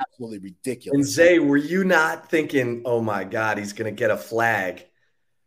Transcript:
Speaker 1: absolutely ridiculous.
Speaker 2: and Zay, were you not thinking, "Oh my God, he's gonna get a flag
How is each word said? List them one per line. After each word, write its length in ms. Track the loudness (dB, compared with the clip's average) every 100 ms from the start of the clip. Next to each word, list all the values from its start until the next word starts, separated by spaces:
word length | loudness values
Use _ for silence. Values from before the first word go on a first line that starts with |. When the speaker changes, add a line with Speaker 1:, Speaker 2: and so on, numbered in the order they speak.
Speaker 1:
absolutely 380 | -12 -10 -12 -12
ridiculous. 560 | -14 -10 -8 -8 -2
Speaker 2:
and 100 | 0
Zay, 360 | 0 4 6 6
were 160 | 4 2
you 260 | 0 0
not 480 | 2 2 2 -2 -2
thinking, 520 | -2 0 0 0 -2
"Oh 160 | -2 0
my 240 | 0 -2
God, 340 | -4 -2 -2 -2
he's 140 | -6
gonna 180 | -6 -6
get 220 | -2 0
a 40 | 0
flag 680 | -2 0 2 2 -2 -6 -14 _ _ _ _ _